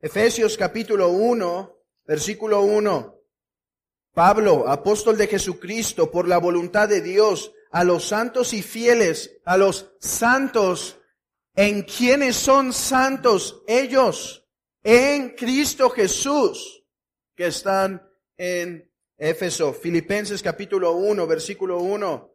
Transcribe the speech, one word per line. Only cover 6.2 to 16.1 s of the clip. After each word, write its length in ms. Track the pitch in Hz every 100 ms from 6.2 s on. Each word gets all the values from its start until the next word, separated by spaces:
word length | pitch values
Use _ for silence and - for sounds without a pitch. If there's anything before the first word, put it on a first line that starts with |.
| 175
la 120 | 175
voluntad 500 | 175 175 175 208 214
de 140 | 208
Dios, 500 | 165 190 214 180 - - _
a 140 | 170
los 200 | 175 175
santos 500 | - 208 240 254 240
y 80 | 214
fieles, 760 | - 226 233 233 190 156 - -
a 140 | - 185
los 340 | 196 - - _
santos, 1000 | - - 226 254 269 226 196 180 - - _ _ _ _ _
¿en 280 | - 208 208
quiénes 540 | - - 247 277 269 -
son 360 | - 262 262
santos? 920 | 240 - 262 262 269 254 202 - - -
Ellos, 840 | 233 262 262 240 156 - - _ _ _ _
en 500 | 208 233 269 285 254
Cristo 560 | - 233 262 294 - 262
Jesús, 960 | 247 190